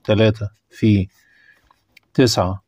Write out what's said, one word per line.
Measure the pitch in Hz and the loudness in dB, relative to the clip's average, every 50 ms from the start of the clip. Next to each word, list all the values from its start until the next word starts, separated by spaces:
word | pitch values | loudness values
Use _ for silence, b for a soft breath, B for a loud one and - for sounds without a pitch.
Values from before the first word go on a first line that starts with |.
| - | -4
تلاتة | - 107 101 110 110 107 - 104 101 _ _ _ _ | -2 0 2 2 2 2 -2 -6 -14 _ _ _ _
في | _ - - 110 104 98 95 98 b b b b b b b b b b b b b _ _ _ _ _ _ _ - | _ -4 0 0 2 0 0 -4 b b b b b b b b b b b b b _ _ _ _ _ _ _ -2
تسعة | - 135 113 - 123 92 90 95 95 _ | 0 0 0 2 0 -2 -4 -4 -10 _